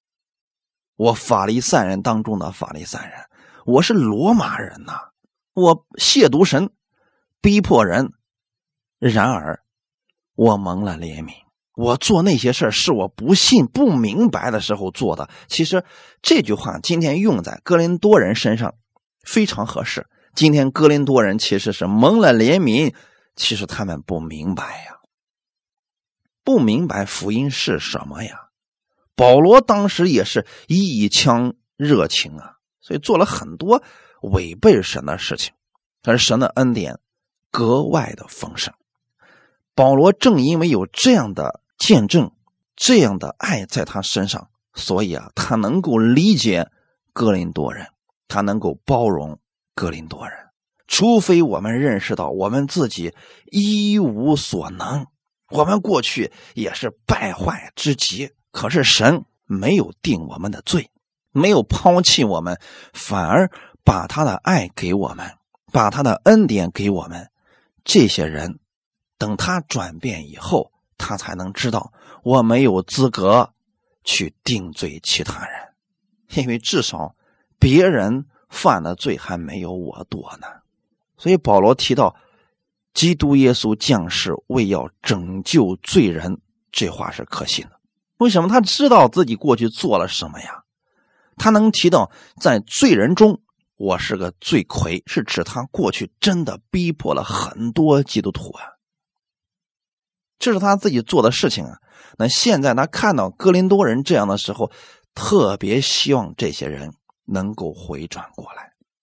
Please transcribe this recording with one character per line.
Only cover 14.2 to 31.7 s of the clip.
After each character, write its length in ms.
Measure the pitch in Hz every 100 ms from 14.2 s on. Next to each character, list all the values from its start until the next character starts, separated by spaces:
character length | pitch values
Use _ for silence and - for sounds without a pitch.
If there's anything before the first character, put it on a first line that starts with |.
| 233
白 220 | 107 120
的 100 | 110
时 140 | - 104
候 160 | 95
做 240 | - 107 76
的。” 120 | 76 - -
其 160 | - 165
实 180 | 185 - - - _
这 220 | - -
句 100 | 113
话 260 | 104 - -
今 220 | - 170
天 160 | 160 156
用 240 | 214 135
在 180 | - -
哥 140 | - 170
林 200 | 165 175
多 220 | 208 202
人 160 | 92 110
身 240 | 113 113
上 160 | 113 - _ _ _ _
非 240 | - - 208
常 180 | 107 113
合 180 | -
适。 240 | - - - _ _ -
今 180 | 156
天 160 | 147 135
哥 180 | 135 151
林 160 | 147
多 200 | 139 131
人 160 | 104 107
其 180 | - 98
实 160 | 107
是 140 | 95 90
蒙 320 | 104 135 226
了 120 | 180
怜 280 | 117 113 185
悯， 340 | 143 117 151 - _ _ _ -
其 200 | - 104
实 100 | 98
他 200 | - 98
们 160 | 78
不 160 | 73 87
明 340 | 80 78 85
白 300 | 92 - -
呀， 160 | - - _ _ _ _ _ _ _ _ _ _ _ _ _ _
不 160 | - 247
明 280 | 113 120 170
白 180 | 101 98
福 260 | - 98
音 180 | 110 139
是 300 | 127 - 80
什 280 | - 73 71
么 160 | 73
呀。 260 | 113 - - _ _ _ _ _ _ -
保 240 | 123 131
罗 220 | 170 254
当 280 | 254 208 202
时 200 | - 180
也 140 | 120
是 220 | 98 117 - - -
一 420 | 170 196 117 104
腔 440 | - 147 117 123 - _